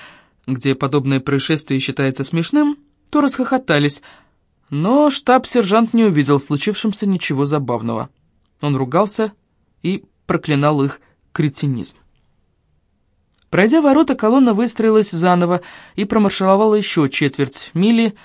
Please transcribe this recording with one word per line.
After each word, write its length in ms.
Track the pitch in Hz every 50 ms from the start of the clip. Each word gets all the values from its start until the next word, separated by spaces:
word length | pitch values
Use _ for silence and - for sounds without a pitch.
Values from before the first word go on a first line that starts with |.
| - - - - _ _ _ _ _
где 280 | - 131 127 117 139 135
подобное 460 | 135 147 135 139 147 127 135 139 131
происшествие 600 | 131 - 139 135 - - 160 143 - - 135 135
считается 440 | 131 - 135 - 139 135 131 - 139
смешным, 540 | - - 165 165 - - 294 302 294 294 - _ _ _ _ _ _
то 100 | - 302
расхохотались, 800 | 285 269 269 - 254 - 262 262 262 - 160 143 147 143 143 - - - - - _ _ _ _ _ _ _ _ _ _
но 400 | 139 143 165 202 254 285 302 294
штаб-сержант 800 | 269 - - - 254 262 254 - - 247 226 180 202 226 233 226 -
не 120 | 226 226
увидел 340 | 208 170 151 139 131 143 139
в 40 | 139
случившемся 640 | - 151 139 - 208 208 - - 220 196 - 214
ничего 380 | 196 190 175 - - 151 131 143
забавного. 640 | 143 151 151 139 123 123 113 110 117 113 110 120 - _ _ _ _ _ _ _ _ _ _ -
Он 120 | 147 143
ругался 600 | 131 135 123 135 175 214 202 - - 220 214 208 _ _ _ _ _ _ _ _ _ -
и 220 | 170 190 - - _ _ _ _
проклинал 580 | - 175 160 - 151 151 139 147 147 151 143 139
их 200 | 139 - - _ _ _ _ _ _ -
кретинизм. 640 | - 151 147 139 - - 143 131 117 - - - _ _ _ _ _ _ _ _ _ _ _ _ _ _ _ _ _ _ _ _ _ _ _ _ _ _ _ _ _ _ _
Пройдя 320 | - 165 196 220 294 330 294
ворота, 320 | 285 269 302 320 - 277
колонна 400 | - - 214 240 269 262 240 214
выстроилась 560 | 196 240 233 - - 214 220 214 220 208 -
заново 500 | 180 165 170 180 180 180 175 170 180 175 175 - - - - - _
и 120 | - 202
промаршировала 680 | 202 214 214 208 196 - - 190 190 196 196 220 220 214
еще 320 | 214 202 - - 170 147 135
четверть 640 | - - 151 143 - - 139 131 - - - - -
мили, 400 | 160 190 220 233 226 233 220 208 -